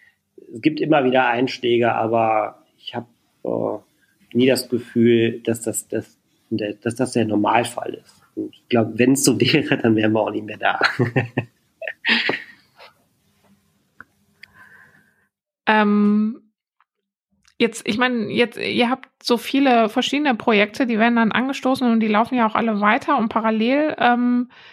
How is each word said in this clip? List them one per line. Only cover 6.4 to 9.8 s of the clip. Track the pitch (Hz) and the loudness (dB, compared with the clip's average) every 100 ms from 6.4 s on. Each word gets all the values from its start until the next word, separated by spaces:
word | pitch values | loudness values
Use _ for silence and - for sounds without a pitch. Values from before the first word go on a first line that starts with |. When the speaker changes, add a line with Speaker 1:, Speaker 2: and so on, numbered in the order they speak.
| _ | _
Speaker 1:
der, | 110 104 | -6 -6
dass | 107 117 | -6 -6
das | 117 123 | -4 -2
der | 123 110 | -2 0
Normalfall | 104 104 113 117 - - | 0 2 0 0 -6 -10
ist. | - - _ _ - | -12 -18 _ _ -12
Und | 104 | -12
ich | - - | -14 -2
glaub, | 120 110 | 0 0
wenn's | 110 123 135 | 2 2 4
so | 143 107 | 2 2
<laughs> | |
wäre, | - 151 - | 2 0 0
dann | - | 0